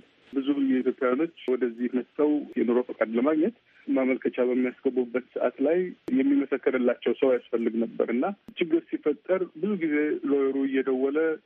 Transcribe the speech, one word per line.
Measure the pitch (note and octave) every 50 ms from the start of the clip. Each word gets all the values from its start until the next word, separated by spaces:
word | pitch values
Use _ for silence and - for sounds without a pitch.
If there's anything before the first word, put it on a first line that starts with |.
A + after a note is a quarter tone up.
| - _ _ _ _ -
ብዙ | - C#3 C3 C#3 C#3+ C#3+ C3+
የኢትዮጵያውያኖች | C3 C3 B2+ A#2+ B2+ B2 - C3+ B2 B2+ C3 D#3+ E3+ - - - -
ወደዚህ | B2+ A#2+ B2+ A#2+ A2+ A#2 B2 A#2+
መጥተው | B2+ B2 A#2 - _ - D3 D3+ D3+ D3 - - -
የኑሮ | B2 A#2 A2+ A#2 B2 B2
ፈቃድ | - - - A2+ A2 A2+
ለማግኘት | A#2 B2 D3 D#3+ D#3 E3 A3+ - _ _ _ _ - -
ማመልከቻ | - C#3 C3+ C3 B2+ - - - - - - B2
በሚያስገቡበት | B2+ B2 B2+ B2+ B2 B2 - - C3+ B2 B2+ B2 A#2+ A#2 B2+ B2 _
ሰዓት | - - - B2 - -
ላይ | C3+ D3+ E3 F#3 F#3 F3+ - - _ - B2+
የሚመሰከርላቸው | C3 C3+ - C#3+ C#3 C#3 - C#3+ C3 - C3+ B2+ B2+ B2 B2 A#2+ - - - A2+
ሰው | - C3+ C3
ያስፈልግ | B2+ A#2+ - _ - A2+ A#2 A2+ A2
ነበር | A2+ A2+ G#2 - - - A#2
እና | A2+ B2 D3+ G3 G3+ - _ - -
ችግር | - F3 D#3+ D#3+ - -
ሲፈጠር | - - - - D3+ C#3+ - - - F#3 F#3+ F3+ F3 -
ብዙ | D#3 E3 G#3 G#3 F3
ጊዜ | E3 D#3 D3 D3 D3+ D3+ D3 - -
ሎየሩ | C#3+ C#3 C#3 C#3 C3+ C3+ C#3 C3+
እየደወለ | C3+ C3 C3 C3 C3+ C3 B2+ C3 C#3 C#3+ D#3 D#3+ D#3+ D#3 - _